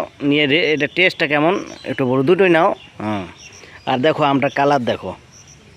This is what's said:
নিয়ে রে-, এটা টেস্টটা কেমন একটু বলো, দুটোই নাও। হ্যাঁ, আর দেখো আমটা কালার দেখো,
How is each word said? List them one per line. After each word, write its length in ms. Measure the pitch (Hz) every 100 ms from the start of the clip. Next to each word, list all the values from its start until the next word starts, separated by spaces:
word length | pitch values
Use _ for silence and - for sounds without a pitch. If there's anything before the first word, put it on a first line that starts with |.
| - - 143
নিয়ে 160 | 143 147
রে-, 140 | 151 160
এটা 120 | 151 143 -
টেস্টটা 300 | 180 - 160
কেমন 220 | 147 156 202 - - -
একটু 120 | 131 131
বলো, 120 | 131 135
দুটোই 220 | 180 190 165
নাও। 120 | 180 - - -
হ্যাঁ, 220 | 214 214 175 - - - - - -
আর 80 | 131 143
দেখো 160 | 147 147
আমটা 160 | 139 135 -
কালার 240 | 143 143 117
দেখো, 220 | 101 95 87 - - - - -